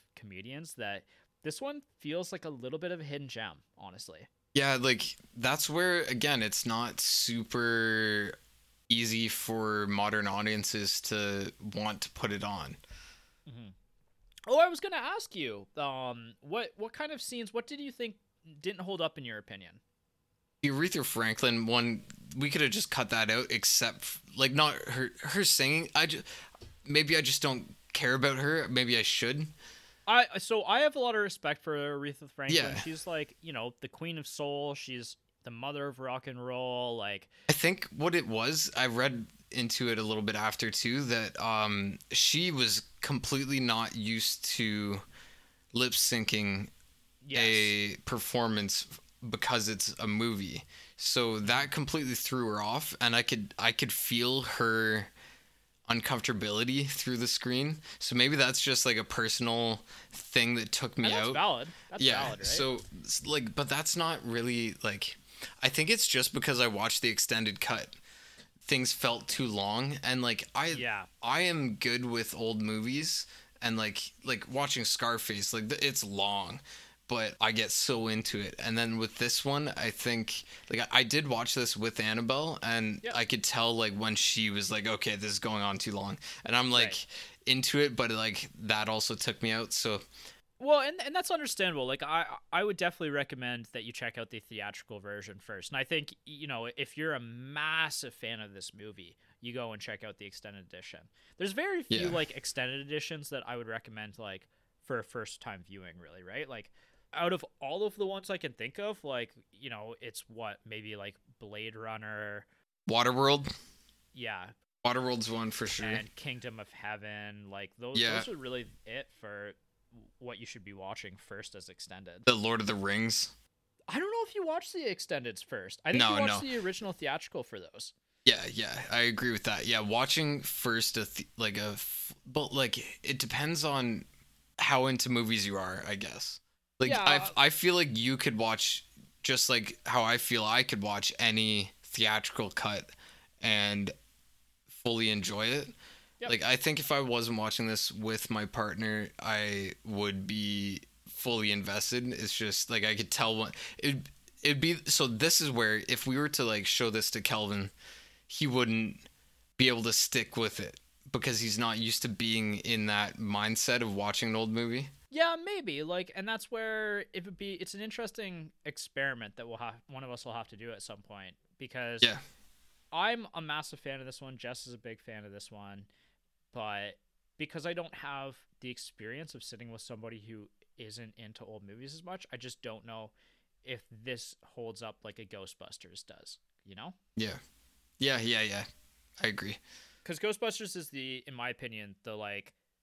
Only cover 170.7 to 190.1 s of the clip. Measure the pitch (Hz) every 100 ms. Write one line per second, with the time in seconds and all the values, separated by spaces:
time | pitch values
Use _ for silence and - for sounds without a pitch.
170.7 | 104 - 104 101 101 95 - _ - 131
171.7 | 131 120 117 117 104 - - - _ -
172.7 | _ _ 160 202 240 214 165 156 151 151
173.7 | 147 147 135 131 127 135 127 120 123 -
174.7 | 120 117 113 - 110 104 101 - 107 101
175.7 | 98 101 _ _ _ _ _ _ 123 107
176.7 | 101 101 - _ _ _ - 151 165 160
177.7 | 170 165 - 143 139 135 127 _ _ 127
178.7 | 123 - - 110 127 160 127 - 110 117
179.7 | 113 - 113 113 113 107 110 101 _ _
180.7 | - 110 107 113 110 110 110 107 110 98
181.7 | 107 135 156 175 185 - 127 123 - 120
182.7 | 110 110 113 110 _ _ _ _ _ 135
183.7 | 123 - 110 117 120 - - - - 117
184.7 | 107 113 104 110 101 101 104 95 - -
185.7 | - 90 90 - - - - _ _ -
186.7 | 95 143 180 _ - 110 - - _ _
187.7 | _ _ - 135 131 113 113 107 101 -
188.7 | - - _ _ - 113 101 101 104 -
189.7 | - - - -